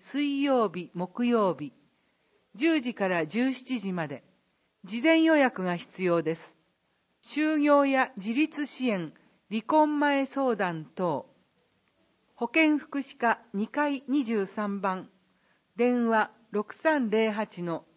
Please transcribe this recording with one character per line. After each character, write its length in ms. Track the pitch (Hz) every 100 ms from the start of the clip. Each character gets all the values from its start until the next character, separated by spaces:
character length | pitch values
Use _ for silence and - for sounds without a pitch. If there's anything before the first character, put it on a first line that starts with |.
水 420 | - 277 294 277
曜 260 | 285 262 214
日、 220 | 170 170
木 320 | 175 180 - 240
曜 280 | 233 196
日、 180 | 139 147 - _ _ _ _ _ _ _ 190
十 240 | 320 320
時 120 | 240
か 140 | 214 190
ら 180 | 180
十 280 | 160 196 262
七 260 | 254 - 247
時 140 | 196
ま 160 | 180 151
で。 160 | 135 - _ _ _ _ _
事 200 | 180 226
前 180 | 302 330
予 160 | 320 311
約 260 | 262 -
が 140 | 185 175
必 280 | - -
要 180 | 185 170
で 140 | 156 165
す。 200 | - _ _ _ _ _ _ _
就 360 | - 285 311 311
業 260 | 294 285
や 260 | 277 262 254 -
自 160 | 190
立 320 | 233 302 285
支 240 | 294 - 254
援、 240 | 196 160 - _ _ -
離 100 | 214
婚 380 | - 311 302 294
前 240 | 294 277
相 320 | 269 269 262 220
談 300 | 185 165 151
等。 420 | - 180 139 - _ _ _ _ _ _ _ _ _ _
保 140 | - 233
健 300 | 320 311 302
福 220 | - 277
祉 180 | 269 -
課 220 | 233 214 -
二 160 | 196 220
階 340 | - 294 277 254
二 160 | 277
十 220 | 226 226 190
三 340 | - 208 202
番。 300 | 190 185 139 _ _ _ _ _ _ -
電 320 | 240 247 233
話、 220 | 226 214 _ _
六 220 | 208 214
三 380 | - 320 302 226
零 200 | 220 220
八 320 | 208 208 -
の 220 | 175 170 -